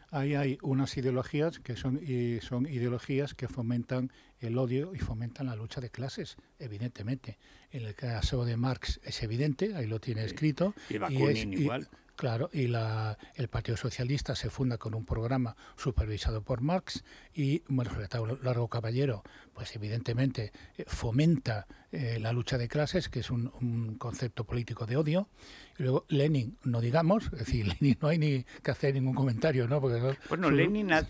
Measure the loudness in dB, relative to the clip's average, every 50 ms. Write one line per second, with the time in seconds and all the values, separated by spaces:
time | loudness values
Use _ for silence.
0 | -12 -6 -4 -2 0 0 2 2 2 0 0 -2 -2 0 2 2 2 0 0 -2
1 | 0 2 2 0 0 0 0 0 0 0 0 -4 -8 -8 -8 -4 -2 -2 -2 -2
2 | -2 -2 0 0 0 0 0 -2 -4 -2 -2 -2 -2 0 -2 -2 0 0 -2 -2
3 | -2 -2 0 0 0 -2 -4 -6 -8 -6 -4 -4 -2 0 0 0 0 -2 -2 -2
4 | -2 -4 -6 -10 -20 -20 _ -8 -6 -2 0 0 0 2 0 0 -2 -2 -6 -6
5 | -6 -4 -4 -4 -6 -8 -6 -6 -6 -6 -4 -6 -8 -8 -8 -8 -10 -8 -8 -6
6 | -8 -6 -6 -6 -8 -10 -10 -16 -20 _ _ -14 -12 -10 -8 -6 -6 -6 -6 -6
7 | -4 -4 -4 -4 -6 -10 -14 -14 -16 -20 -20 -20 -18 _ -10 -8 -8 -8 -8 -6
8 | -4 -4 -2 -2 -2 0 0 0 0 0 0 0 0 0 -2 -2 -2 -4 -4 -4
9 | -6 -8 -6 -4 -4 -2 0 0 2 0 0 0 0 -2 -2 -2 -4 -2 -4 -4
10 | -4 -4 -4 -2 -2 -4 -2 0 2 2 2 2 0 0 0 -4 -8 -6 -4 -2
11 | -2 0 2 4 4 4 4 2 0 -2 0 0 2 2 0 0 -4 -6 -14 -20
12 | _ -20 -10 -4 -2 -2 0 0 -2 -2 0 0 0 2 2 0 0 0 -2 -2
13 | -2 -4 -4 -6 -10 -12 -8 -6 -6 -4 -2 -4 -2 -2 -2 -2 -2 -4 -2 -2
14 | -2 0 0 0 0 -2 -4 -4 -4 -4 -2 0 0 0 0 -2 -4 -4 -4 -4
15 | -4 -2 -2 0 0 2 2 2 0 -2 -4 -10 -16 -20 -10 -4 -2 0 2 2
16 | 2 2 0 -2 0 0 0 0 -2 -2 -2 0 2 2 2 0 0 -4 -8 -8
17 | -10 -12 -20 -20 -20 -10 -4 0 2 2 2 0 0 0 0 0 0 0 -2 -6
18 | -6 -4 -2 -2 -2 -2 -2 -2 0 0 0 0 0 0 -2 -2 -2 0 0 2
19 | 2 2 0 -2 -6 -14 -20 -20 -20 -18 -14 -12 -12 -10 -8 -8 -6 -4 -4 -2
20 | -2 0 0 2 2 2 0 -2 -6 -8 -8 -14 -20 -18 -14 -14 -10 -8 -6 -2
21 | -2 0 4 4 6 6 6 4 2 0 -2 -2 -4 -10 -16 -20 -16 _ -6 -4
22 | -2 -2 -2 -2 -2 -2 -2 -2 0 0 0 -2 0 0 0 0 0 2 0 0
23 | -2 -2 -4 -4 -4 -2 -2 -2 -2 -2 -4 -4 -2 -2 0 0 -2 -4 -4 -6
24 | -6 -6 -6 -4 -4 -4 -4 -6 -6 -4 -2 -4 -2 -4 -6 -6 -4 -2 0 2
25 | 2 2 2 0 0 -2 -6 -20 -20 -20 -20 -20 -20 -14 -6 -2 0 2 2 2
26 | 2 2 4 4 4 6 4 4 2 0 -4 -4 -2 0 0 2 2 4 4 4
27 | 6 6 4 4 2 0 -4 -6 -2 0 0 2 2 2 2 4 6 6 6 6
28 | 4 2 4 4 4 4 2 2 -2 -4 -10 -6 -2 -2 0 2 2 2 2 2
29 | 2 2 2 2 2 2 2 2 2 2 4 4 2 2 2 2 2 2 2 2
30 | 2 0 0 -2 -4 -4 -2 2 4 6 6 6 6 6 4 2 2 4 4 4
31 | 4